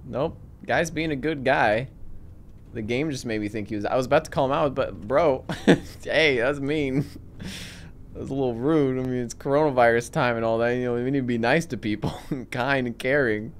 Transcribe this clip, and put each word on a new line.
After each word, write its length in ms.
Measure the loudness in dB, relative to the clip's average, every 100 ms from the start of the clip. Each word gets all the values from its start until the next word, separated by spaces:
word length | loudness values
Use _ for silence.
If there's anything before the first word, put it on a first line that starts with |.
| -6
Nope. 320 | -4 -4 -6 -18 -16 -2
Guy's 260 | 0 0
being 200 | -2 -2
a 40 | -2
good 280 | -2 0
guy. 440 | 2 4 4 2 -2 -12 -12 -12 -14 -18 -20 -20 -12
The 80 | -8
game 280 | -2 -2 -2
just 160 | -4 -4
made 140 | -2
me 80 | -2
think 220 | -4 -4
he 60 | -4
was... 100 | 0
I 100 | 0
was 100 | 4
about 200 | 2 2
to 60 |
call 140 | -2 0
him 60 |
out, 240 | 2 0 0
but 320 | -4 -6 0
bro, 380 | 4 4 2 -4 -2
<laughs> 480 | 4 4 2 -12
hey, 340 | 0 4 4 4
that's 220 | 2 0
mean. 460 | -2 0 0 0 -2 -8 -16 -14 -12 -10 -12 -14 -16 -18 -16
That 60 | -12
was 100 | -6
a 40 |
little 220 | 0 0 2
rude. 440 | 2 4 4 2
I 80 | -2
mean, 160 | -2
it's 100 | -4
coronavirus 760 | -6 0 2 4 6 6 6 0
time 240 | 0 2 2
and 100 | 2
all 120 | 2
that. 120 | 2
You 140 | 2 0
know, 100 | 0
we 140 | 0
need 100 | 0
to 40 |
be 140 | 0 2
nice 260 | 4 2 0
to 100 | -4
people, 360 | -2 -2 -2 -6 -8
<laughs> 180 | -8 -6
kind 340 | -4 0 0 0
and 120 | -2
caring. 540 | 0 2 2 0 -4